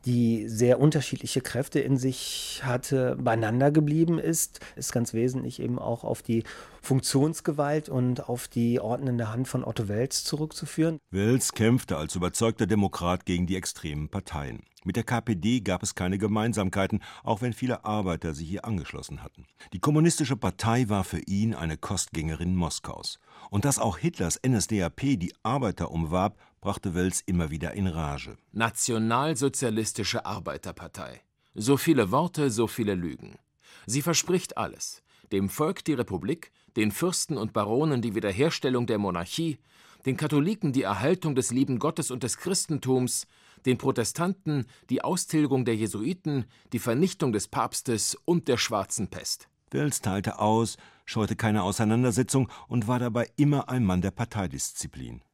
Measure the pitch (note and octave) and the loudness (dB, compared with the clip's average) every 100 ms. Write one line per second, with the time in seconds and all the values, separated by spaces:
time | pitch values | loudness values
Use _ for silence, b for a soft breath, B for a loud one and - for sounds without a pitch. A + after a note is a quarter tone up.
0 | - A#2+ A#2 A2+ G#2+ A2 A#2+ B2 D3 D3+ | 2 4 4 2 -2 2 6 8 6 4
1 | B2+ - A#2+ - - A#2 - D3 C3 C3+ | -2 -6 -4 -4 -2 -4 -2 -2 2 2
2 | C3 B2+ - - - - C3 B2 - C3+ | 2 -2 -8 -8 -8 -6 -4 -4 0 0
3 | B2+ B2+ B2 A2+ G#2+ A#2+ C#3 D3+ D3+ D3+ | 2 0 2 2 2 4 4 4 4 4
4 | E3 E3 D#3+ E3 - - B B C3+ A#2+ | 4 2 0 0 -2 -6 B B -2 0
5 | A#2 A2+ B2 B2+ B2 B2 B2 B2 - A#2 | 0 0 0 0 -6 -6 -4 -4 -2 -4
6 | - A#2+ - A2+ - B B B - C3+ | -4 -6 0 0 0 B B B 0 0
7 | - C#3 D3 E3 - D3 C#3+ D#3 D3+ C3 | 4 4 4 2 -4 0 0 0 0 0
8 | B2 B2+ - B2 - - A#2 A#2+ A2 B2 | 2 0 -4 -6 -4 0 2 2 0 -2
9 | C3+ A#2+ A2 A#2 B2+ B2+ B2 A2+ G#2+ G#2 | 0 -2 -2 -2 -2 -2 -4 -4 -2 0
10 | C3 - - D3 D3+ - D3 - D#3+ D#3+ | 0 -2 -4 -4 -4 -6 -8 0 0 0
11 | _ F#2 G#2 B2+ - - A2 B2+ - D#2+ | _ 0 4 4 2 2 4 4 2 -4
12 | D#2 F2+ F2 - A2+ A2 G2+ G#2+ G2 - | -2 -2 -2 2 0 2 2 4 2 0
13 | F2 F2+ - F2+ F2+ F#2+ - - E2 D2 | 0 0 0 0 0 -2 -6 -8 -6 -6
14 | D2+ G2+ - D2 C#2 A1+ - _ - - | -4 -6 -6 -8 -8 -10 -16 _ -4 -2
15 | A2+ A#2+ - G2 G2 B2 G2 F2+ - - | 0 -2 0 0 2 2 0 -2 -2 -2
16 | F2+ F#2+ G#2 G#2+ A2 A2 F#2+ G2 F#2+ G#2+ | -2 0 0 2 0 0 0 0 0 0
17 | B B - G#2+ B2 A2 B2 A#2+ A2 G#2+ | B B -4 -2 -2 -2 -2 -2 -2 -2
18 | F#2+ D#2+ E2+ D2 D#2+ F#2+ A2+ G2+ C#2 D2 | 0 -2 -4 -6 -8 -8 -4 -4 -4 -12
19 | C#2 C#2 - _ - _ B F2+ D3+ D3+ | -12 -14 -14 _ -20 _ B -2 2 6
20 | E3 - D3+ C3 G2+ F2+ A2 A#2 A#2+ G2+ | 6 4 0 0 -2 0 2 4 4 2
21 | F#2 F2 - G2 A2 E2 D#2+ D#2 - G2 | 0 -4 -2 2 2 0 -2 -4 -4 -4
22 | - D#2+ D#2+ D#2 F2 F#2 E2+ - - - | -4 -4 -4 -2 0 2 0 -2 -10 -10
23 | - - B B B G2+ C#3+ C3+ A#2 F#2+ | -10 -12 B B B 0 2 2 0 0
24 | E3+ - F2 - C3 A#2+ - G#2+ E2+ - | -4 -2 -2 0 2 2 2 0 0 0
25 | C#3 B2 E2+ - A2 C3+ A#2+ - E2+ E2 | 0 0 -2 -4 -4 0 0 -2 -4 -2
26 | D#2+ F2+ G2 - b b G2 G2 G2+ F2 | 0 2 0 -2 b b -6 -4 -4 0
27 | F#2 F2+ - F2+ D#2+ D2+ D#2+ - F#2+ D#2+ | 0 0 0 0 0 -2 -6 -2 -2 -2
28 | D2+ C#2+ - - _ G2+ A#2 - - A2+ | -4 -6 -10 -16 _ -2 -2 0 -2 0
29 | A2 A#2+ D3 C#3 C#3 - B2 A2 A2 - | 2 2 0 0 -2 0 -2 0 -2 -4
30 | G2+ A#2 - G#2 E2 C#2+ F#2 E2 E2+ - | -4 -4 -6 -8 -6 -8 -10 -12 -14 -12
31 | C2 B1+ _ _ _ - G#2+ C#3 - D3 | -14 -14 _ _ _ -6 2 2 6 4
32 | G2+ A#2+ E3+ - C#3+ G#2+ A2+ - G#2 F#2+ | 4 2 0 0 0 2 0 0 0 0
33 | E2+ C2 - - _ _ B B B B2 | -2 -8 -14 -20 _ _ B B B -2
34 | D#3 D#3+ - F3+ - - F2+ - - - | 0 0 2 0 -2 -6 -6 -6 -12 -12
35 | b b b G2 G2 - D#3 G3 - C#3+ | b b b 0 0 0 -2 0 -2 -2
36 | A2+ F#2+ F2+ E3+ - b b - G#2+ G2 | -2 -4 -4 -6 -8 b b 0 0 2
37 | E3+ F3 - C3+ G#2+ A2 G2+ A#2 D#3 C3 | -2 0 -4 -4 -2 -2 0 2 2 0
38 | A#2 G#2+ G#2 F#2 D3+ - C#3 B2+ A#2+ A2 | 0 -2 -2 2 0 2 0 0 0 0
39 | G2+ F2 E2+ - E3 C#3+ b b b b | 0 -2 -4 -4 -4 -6 b b b b
40 | - B2+ D3+ D3+ D#3 A3 D#3 C3 G2 G2 | -4 -2 2 2 2 0 0 0 0 0
41 | B2+ F3+ D#3+ C3 - B2 C#3 B2 D#3 - | 2 2 0 0 0 0 0 2 0 -2
42 | D3 B2+ A#2 - - F#3+ - D3 C3 B2+ | -6 -4 -4 -4 -2 -2 -2 -4 2 2
43 | B2+ - - b b b - B2+ C#3 B2+ | 2 -2 -8 b b b 0 2 2 0
44 | A2+ - F3 F#3+ - D3 A#2 B B B2+ | 0 0 -2 -2 -2 -2 -2 B B -2
45 | - F3 - D#3+ D3 C3 A#2+ A2+ G#2+ - | 0 -2 0 2 4 2 2 0 0 -2
46 | A2+ F#3 - C#3+ A2+ b b A#2 - A#2 | -4 -4 -2 -4 -4 b b -4 0 2
47 | F3+ - C#3+ G#2 - - A2+ - - A2+ | 2 2 0 0 -2 -2 -2 -2 -2 0
48 | - - - F3 - A#2+ - G#2+ F#2+ - | 0 -4 0 0 2 0 4 2 2 -4
49 | F#2+ E2+ - - - _ _ - D3 - | -4 -6 -6 -6 -8 _ _ -2 0 0
50 | - G2 G2 - G#2 A2 A2+ - B B | 0 0 -2 0 4 4 2 -4 B B
51 | B - G#2 F2 A2 G#2+ F#2 F#2+ G#2+ A2+ | B -2 0 0 2 2 0 2 2 4
52 | B2+ G#2 B2+ C3 B2+ B B B2 G#2+ B2 | 4 2 2 2 0 B B -2 0 0
53 | A#2+ A2+ A#2 - D3 C#3+ C3 B2+ G#2+ F2+ | 0 -2 -4 2 4 4 0 0 2 2
54 | F#2+ - - G#2+ F#2 C2+ - - D2+ - | 0 -2 -4 -2 -4 -4 -8 -8 -10 -10
55 | B1 A#1+ _ | -12 -14 _